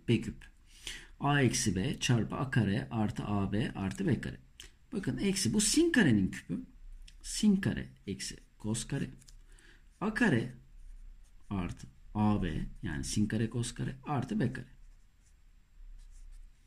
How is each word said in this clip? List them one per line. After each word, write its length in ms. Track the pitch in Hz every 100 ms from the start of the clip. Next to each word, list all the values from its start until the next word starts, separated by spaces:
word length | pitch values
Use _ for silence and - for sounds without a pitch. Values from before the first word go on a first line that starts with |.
| -
B 120 | 113
küp. 300 | - - - - - - - - - -
A 200 | 143 143
eksi 360 | 127 - 113 92
B 240 | 110 -
çarpı 360 | - 120 101 -
A 140 | 123
kare 380 | 131 98 104 -
artı 340 | 117 104 -
A 280 | 104 104 98
B 200 | 101 143
artı 320 | - 196 - 190
B 140 | 120
kare. 200 | - - - - - - -
Bakın, 260 | 214 - -
eksi 360 | 202 190 220
bu 60 | 214
sin 320 | 208 - 339
karenin 380 | 294 175 107 92
küpü. 300 | - - - - - - - - -
Sin 340 | - - 214 196
kare 320 | 135 85 - - -
eksi 300 | 95 - - - -
kos 280 | 107 110 -
kare. 240 | 139 127 - - - - - - - - -
A 140 | 208
kare 400 | 214 233 123 - - - - - - - - - - -
artı 360 | 98 87 - - - -
A 280 | 104 107 104
B, 240 | 85 71 64 -
yani 220 | - 73
sin 220 | 65 - 104
kare 240 | 110 113
kos 240 | 120 117
kare 220 | - 127 -
artı 380 | - 147 - 214
B 120 | 135
kare. 200 | - - - - - - _ - - - - - - - - - - - - - -